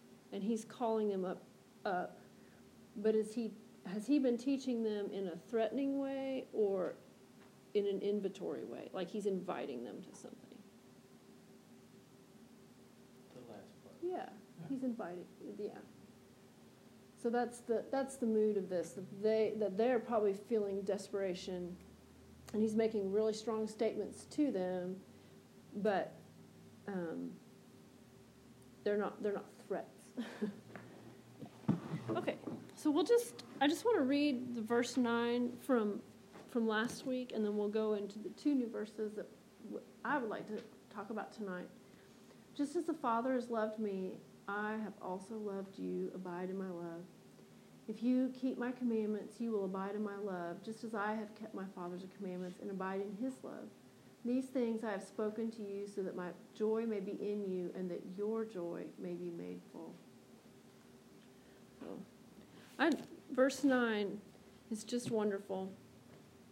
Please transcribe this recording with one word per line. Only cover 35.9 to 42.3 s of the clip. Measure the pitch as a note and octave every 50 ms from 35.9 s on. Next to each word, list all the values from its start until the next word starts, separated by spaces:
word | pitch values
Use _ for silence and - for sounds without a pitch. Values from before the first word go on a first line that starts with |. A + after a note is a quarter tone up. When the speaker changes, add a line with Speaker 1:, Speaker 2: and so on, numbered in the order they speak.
| G3+ A#3 - - - - - - - - - -
Speaker 1:
from | - A#3+ A3+ A3
last | G#3+ G#3+ A3 A#3+ - - -
week, | C4+ B3+ B3+ B3+ - -
and | A3+ G#3+
then | G#3 G#3
we'll | G#3 G#3 G#3
go | G#3 A3 A3 G#3+ G#3+
into | G3+ G3+ G3 - G#3+
the | - -
two | - - - D4 C#4+
new | B3+ A#3+ A3
verses | G#3+ G#3 G#3+ G#3+ - - G#3+ G#3 G#3
that | G3+ - - - - - - - - A3+
w-, | G#3 G3+ - - - - - -
I | A3+ C#4+ C#4+
would | A#3+ G#3+
like | F3+ G2+ F3+ G#3
to | G#3+ F#3+ - - - - - - -
talk | G#3 G3+ G#3
about | A3 G#3+ - -
tonight. | - - G#3 F#3+ F3+ F3+ - - - - - - - - - - - - - -